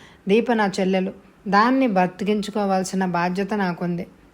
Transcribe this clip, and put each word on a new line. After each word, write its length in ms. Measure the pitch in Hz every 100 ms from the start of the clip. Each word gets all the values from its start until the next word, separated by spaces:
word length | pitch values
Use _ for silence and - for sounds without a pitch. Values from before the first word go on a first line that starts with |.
| - - 196
"దీప 220 | 220 233
నా 200 | 226 202 202
చెల్లెలు, 340 | 190 190 190 - - - 202
దాన్ని 400 | 202 233 269 254
బతికించుకోవాల్సిన 1160 | 190 180 - 196 214 202 214 196 190 180 190 190
బాధ్యత 480 | 175 180 185 196
నాకుంది, 540 | 214 180 170 175 175 - - -